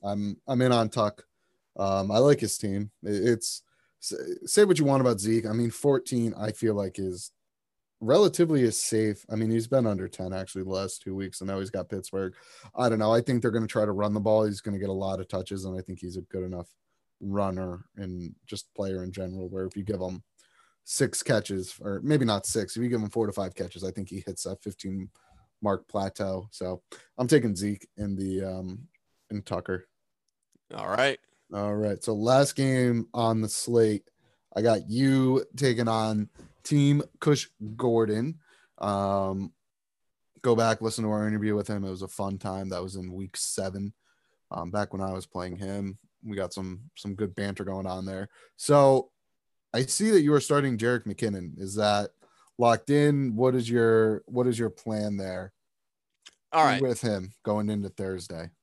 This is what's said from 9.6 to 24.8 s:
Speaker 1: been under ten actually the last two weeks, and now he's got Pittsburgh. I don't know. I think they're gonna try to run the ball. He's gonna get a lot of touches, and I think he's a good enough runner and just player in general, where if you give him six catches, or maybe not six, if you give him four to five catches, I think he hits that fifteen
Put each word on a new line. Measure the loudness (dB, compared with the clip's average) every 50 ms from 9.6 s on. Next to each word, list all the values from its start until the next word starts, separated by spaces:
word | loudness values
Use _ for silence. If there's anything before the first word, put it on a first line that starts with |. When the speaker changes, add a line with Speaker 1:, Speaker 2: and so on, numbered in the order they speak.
| 0 2
Speaker 1:
been | 2 2 2
under | 2 0 -2 -6 -8
ten | -8 -10 -8 -6
actually | -6 -8 -8 -8 -8 -8 -6
the | -4
last | -4 -4 -4 -6 -8 -10
two | -10 -8 -8
weeks, | -6 -8 -8 -10 -10
and | -8 -6
now | -4 -4
he's | -6 -6
got | -6 -8 -8 -6
Pittsburgh. | -8 -8 -8 -6 -6 -4 -4 -4 -8 -12 -20 -20 -20 -20 -20 -12 _
I | 0 2 2
don't | 4 4
know. | 4 4 4
I | 4
think | 2 2 0 2
they're | 0 0
gonna | 0 0 -2 0
try | 0 0 2
to | 2
run | 2 0 0 0
the | 0 0
ball. | 2 4 4 4 4
He's | 2 -2 -4
gonna | _ -6 -6 -4
get | -4 -4
a |
lot | -4 -2 -2 -4 -4 -4
of | -6 _
touches, | -6 -8 -6 -6 -8 -8 -6
and | -6 -8 -8
I |
think | -8 -10 -12 -12
he's | -10 -10 -10
a | -10
good | -12 _ -8 -8
enough | -6 -6 -8 -10 -10 _ _ _ _ _ _ _ _ _ _ _
runner | -8 -4 -2 0 0 0 -2 -4 -6 -8 -8 -12 -14 _ _
and | -12 -10 -10 -8 -8 -10 -12 -14 _ _
just | -14 -14 -14 -14 _ _
player | -6 -6 -4 -4 -6 -6
in | -8
general, | -8 -8 -10 -8 -8 -10 -10 -8
where | -8 -6 -8
if | -6 -8
you | -8 -6
give | -6 -6 -6
him | -6 -6 -8 -10 -14 _ _ _ _ _ _ _ _ _ _ _
six | _ -8 0 0 0 0 0 -6
catches, | -2 0 0 0 0 -2 -6 -6 -6 -10 -14 -10
or | -8 -8 -6 -4
maybe | 0 2 2 2 2
not | 2 0 0 -2
six, | -2 -4 -4 -4 -4 -6
if | -6
you | -4 -2
give | -2 -2
him | -4 -4
four | -2 -2 -2
to | -2
five | -2 -4 -6 -6 -6
catches, | -8 -10 -10 -8 -10 -10
I | -8
think | -8 -8 -10 -10
he | -10 -12 -10
hits | -10 -10 -8
that | -8 -10 -10 -10
fifteen | -10 -12 -12 _